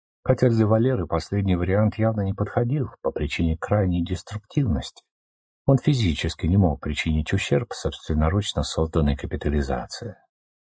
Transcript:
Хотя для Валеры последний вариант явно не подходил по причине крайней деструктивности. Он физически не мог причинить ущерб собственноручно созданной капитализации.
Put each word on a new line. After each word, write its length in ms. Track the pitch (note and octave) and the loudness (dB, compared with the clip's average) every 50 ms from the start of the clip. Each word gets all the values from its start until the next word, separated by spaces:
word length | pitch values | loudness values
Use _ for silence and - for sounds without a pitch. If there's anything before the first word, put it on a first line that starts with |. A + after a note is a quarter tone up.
| _ _ _ _ - | _ _ _ _ 0
Хотя 240 | - C3 - C3+ A#2+ | 0 2 4 4 4
для 180 | A#2 A2+ A2 | 4 4 4
Валеры 400 | G#2 A2 A2 A#2 C3 C3 F#2+ E2+ | 4 4 4 4 2 0 0 -2
последний 480 | - E2+ E2 - - G2+ G2+ F#2+ G2 F2+ | -2 -2 -2 -2 -2 -2 0 2 2 2
вариант 420 | F2 F2 F#2 F#2+ G#2 A2 G#2+ - | 2 2 2 2 2 2 2 2
явно 260 | - A2 A2 G#2+ G#2 | 0 0 0 0 0
не 100 | G2 F#2+ | -2 -2
подходил 580 | G#2 - G#2 - - A#2 A#2+ A#2+ C#3+ D3+ B2 - - - | -2 -2 -4 -2 0 0 0 0 0 -2 -4 -6 -8 -6
по 100 | - D2 | -6 -4
причине 440 | - - D2+ C#2+ - - E2+ E2 D#2+ | -4 -2 -4 -4 -2 0 0 0 0
крайней 480 | - - - G#2 G#2 F#2+ F#2 F2 F2 E2+ | -2 -2 0 2 2 2 2 0 0 -2
деструктивности. 1000 | F2+ F#2 - - - G#2 G#2+ - - - D3 C#3 G#2+ - - - - - - - _ _ _ _ _ _ _ _ _ _ _ _ | -2 -4 -6 -6 -8 -12 -12 -10 -6 -2 -2 0 0 0 -2 -4 -8 -14 -20 -20 _ _ _ _ _ _ _ _ _ _ _ _
Он 120 | - C3+ C3 | 2 2 4
физически 680 | - D#3 C#3+ B2 G#2+ F2 D2 - - D#2+ - - - | 4 2 2 2 2 2 0 0 -2 -4 -4 -2 0
не 100 | E2 F#2 | 2 4
мог 240 | G2+ F#2 D#2+ C#2+ C#2+ | 4 4 4 2 -2
причинить 520 | - D2+ D2+ - - E2 D#2 D#2 D2+ - | -4 -6 -6 -4 -2 -2 0 0 0 0
ущерб 400 | G2 F#2+ - - D2 C#2 - - | -2 -2 0 0 0 0 0 -2
собственноручно 880 | - - - D2+ - - - - D#2 D2+ D#2 D#2 F2 G#2 G2+ - - D#2 | -6 -6 -6 -6 -6 -8 -6 -2 0 2 2 2 2 0 -2 -2 -2 -4
созданной 540 | D2 - - E2 D#2+ D2+ - E2 D#2 D2 C#2+ | -4 -2 -2 -2 -2 0 0 0 2 0 0
капитализации. 1000 | - - C2+ - - - D2 D2 D2 C#2 C2+ B1+ B1+ - - - - - - - _ _ _ _ _ _ _ _ _ _ | -2 -4 -6 -6 -4 -2 0 0 0 0 -2 -4 -6 -6 -10 -12 -12 -12 -14 -14 _ _ _ _ _ _ _ _ _ _